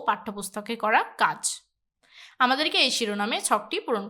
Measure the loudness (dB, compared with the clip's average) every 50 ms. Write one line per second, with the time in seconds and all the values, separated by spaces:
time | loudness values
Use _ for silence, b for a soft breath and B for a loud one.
0 | 4 0 -2 -2 -2 -10 -10 -8 -10 -8 -8 -8 -6 -6 -6 -2 0 4 4 4
1 | 2 2 0 0 0 0 0 -2 -4 -6 -6 -6 _ _ _ _ _ _ _ _
2 | B B B B B B B B 2 2 4 2 0 0 4 4 2 4 2 0
3 | -2 -2 -2 -2 -2 -2 -2 -2 0 2 0 0 0 -2 -6 -6 -2 -2 -2 -2
4 | -2